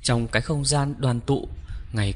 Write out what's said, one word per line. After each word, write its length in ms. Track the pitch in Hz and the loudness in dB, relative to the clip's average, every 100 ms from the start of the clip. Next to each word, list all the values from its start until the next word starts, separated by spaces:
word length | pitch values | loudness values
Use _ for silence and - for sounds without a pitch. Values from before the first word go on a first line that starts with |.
trong 240 | - 120 117 | 0 0 2
cái 140 | 110 | 0
không 240 | 127 151 135 | 0 0 2
gian 300 | 143 139 - | 2 2 0
đoàn 220 | 131 120 | 0 2
tụ 260 | 127 139 - - - - - | 0 0 -2 -10 -10 -10 -4
ngày 200 | 110 101 | 0 0